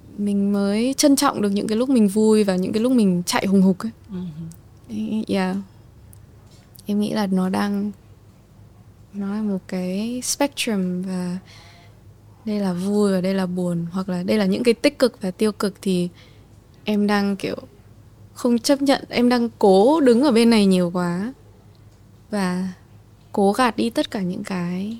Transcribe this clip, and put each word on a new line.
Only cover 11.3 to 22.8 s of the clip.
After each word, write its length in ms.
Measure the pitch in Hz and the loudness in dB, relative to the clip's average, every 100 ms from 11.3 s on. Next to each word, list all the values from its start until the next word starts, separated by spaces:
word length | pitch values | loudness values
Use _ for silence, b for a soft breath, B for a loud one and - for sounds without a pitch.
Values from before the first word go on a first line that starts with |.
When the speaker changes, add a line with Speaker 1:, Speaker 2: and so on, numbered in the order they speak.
| 185 B B B B B B - - - - | -6 B B B B B B -20 -20 -20 -14
Speaker 1:
đây 140 | 220 208 | -6 -4
là 120 | 190 | -2
vui 400 | 175 190 208 202 | -2 -2 2 2
và 80 | 185 | 2
đây 140 | 185 | 0
là 120 | 196 185 | -2 -2
buồn, 400 | 180 180 175 170 | -2 -2 -2 -4
hoặc 160 | 185 190 | -6 -4
là 140 | 180 | -4
đây 160 | 185 214 | -2 0
là 60 | 190 | 0
những 160 | 208 | 2
cái 120 | 247 | 2
tích 240 | 220 285 - | 2 0 2
cực 240 | 247 - | 0 0
và 80 | 185 | -8
tiêu 220 | - 214 | -2 -2
cực, 220 | 202 202 - | 0 -4 -4
thì 260 | 196 180 175 b b b b - - - | -2 0 -2 b b b b -20 -20 -12
em 220 | - 208 208 | -4 0 2
đang 300 | 208 202 196 | 0 0 -2
kiểu 200 | 190 - - - - - - - - | -6 -8 -12 -20 -20 -20 -20 -20 -20
không 240 | - 247 240 | -6 -2 0
chấp 240 | - 277 | 2 0
nhận, 220 | 277 269 - | 2 0 -2
em 200 | 233 247 | 0 2
đang 200 | 247 233 - | 2 -2 2
cố 420 | 208 190 233 320 | 4 6 6 4
đứng 220 | 262 233 | 4 4
ở 100 | 294 | 4
bên 180 | 220 233 | 4 4
này 160 | 226 196 | 6 4
nhiều 240 | 185 175 | 2 0
quá 380 | 180 175 175 220 - - - - - - - - - - | -2 -4 -4 -6 -10 -20 -20 -20 -20 -20 -20 -20 -20 -8
và 380 | 208 185 180 185 180 | -4 -2 -2 -6 -10